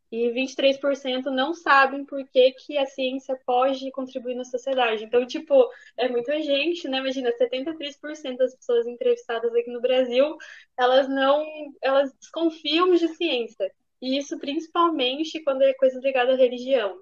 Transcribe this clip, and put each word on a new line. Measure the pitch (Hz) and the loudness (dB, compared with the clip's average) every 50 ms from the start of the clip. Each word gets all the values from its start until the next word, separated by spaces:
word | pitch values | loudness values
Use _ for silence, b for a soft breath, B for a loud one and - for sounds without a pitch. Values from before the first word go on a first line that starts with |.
| _ - | _ -10
E | 226 226 240 240 | -4 -2 -2 -2
vinte | 233 254 262 269 | 0 -2 -4 -4
e | - | -2
três | - 277 277 269 | 2 2 2 2
por | 269 - 285 277 | 2 0 -2 -2
cento | - - 262 254 254 262 285 | -2 -4 -6 -6 -4 -4 -2
não | 262 262 269 311 339 | 0 0 0 0 -2
sabem | - - 311 277 277 269 262 277 285 277 | -4 2 4 6 6 6 4 2 -6 -10
por | - 294 269 262 | -8 -8 -10 -8
que | _ - 262 254 262 | _ 4 6 6 6
que | 262 - - - 294 | 4 0 -14 -6 -2
a | 285 269 | -2 -2
ciência | 269 - - 262 254 262 269 - - 262 262 - | -2 -2 -4 -4 -4 -4 -6 -6 -8 -8 -8 -4
pode | - 247 247 262 277 269 262 269 269 | 0 2 2 2 2 0 -2 -6 -10
contribuir | - 269 262 254 - 262 226 247 247 | -8 -8 -10 -8 -10 -10 -8 -8 -8
na | 247 247 | -8 -8
sociedade. | 247 - 240 - 269 269 254 247 226 220 214 220 | -6 -8 -6 -4 -4 -2 0 0 0 0 -4 -6
Então, | 220 240 240 247 | 0 0 0 0
tipo, | 247 - 302 - - 285 262 240 - B B B B B | 0 -6 -10 -2 4 6 6 6 4 B B B B B
é | - 247 254 | -4 -4 -2
muita | 247 240 233 - 302 311 | -2 -2 -2 -2 -4 -4
gente, | 302 285 277 277 294 339 349 339 - 277 | 0 0 0 0 0 -2 -2 -4 -4 -4
né? | 262 | -4
Imagina, | 262 269 269 254 277 247 240 233 | -2 -2 -4 -4 -2 -2 -2 -4
setenta | 240 254 240 254 262 277 330 | -4 -6 -10 -8 -8 -6 -8
e | 320 | -10
três | - 285 285 277 | -10 -12 -14 -14
por | _ - 302 302 | _ -14 -14 -14
cento | 311 302 262 247 254 | -12 -10 -12 -12 -12
das | 254 254 254 | -12 -18 -18
pessoas | _ - - 240 233 233 | _ -6 -2 -2 -2 -2
entrevistadas | 240 240 - 247 247 240 240 - - 226 233 233 233 226 | -2 -8 -4 0 0 0 -2 -4 -8 -8 -4 -4 -2 -2
aqui | 233 233 240 | -2 -2 -2
no | 240 240 | -8 -6
Brasil, | 233 254 254 262 262 240 240 254 285 311 320 B B B B B B B - | -2 0 0 0 0 0 2 0 0 0 0 B B B B B B B -4
elas | - 247 247 262 269 277 | 0 2 4 4 4 2
não, | 262 269 269 269 269 285 302 311 302 - 302 302 285 262 - | 2 0 0 2 2 2 2 0 -6 -10 -14 -14 -16 -14 -4
elas | - 262 269 277 285 269 _ _ | -2 0 2 2 2 0 _ _
desconfiam | - - - 320 330 320 320 - - 294 302 330 370 370 359 | -20 -14 -6 -2 -2 -2 -2 -4 -6 -2 2 2 4 4 4
de | 339 339 320 320 | 4 2 0 -2
ciência. | - 349 320 262 240 226 226 - - - - _ _ _ _ _ - | -2 -2 -2 -2 -2 -4 -6 -6 -6 -6 -6 _ _ _ _ _ -10
E | 254 262 262 | -4 -2 -2
isso | 285 277 - 330 294 | -2 -2 -6 -10 -10
principalmente | - 269 285 330 330 - - 339 339 339 320 277 247 247 262 294 320 311 - 311 | -8 -6 -6 -6 -6 -4 0 2 2 2 2 0 -2 -2 -2 -4 -6 -6 -6 -6
quando | - 277 269 262 | -4 -2 0 2
é | 269 269 262 | 2 2 4
coisa | - 269 262 254 254 | 4 2 2 2 0
ligada | 254 269 262 254 247 247 262 | -4 -2 0 2 2 2 4
à | |
religião. | 254 262 240 247 240 247 262 269 240 214 196 180 - | 4 4 4 2 -2 -2 0 0 0 0 -2 -6 -8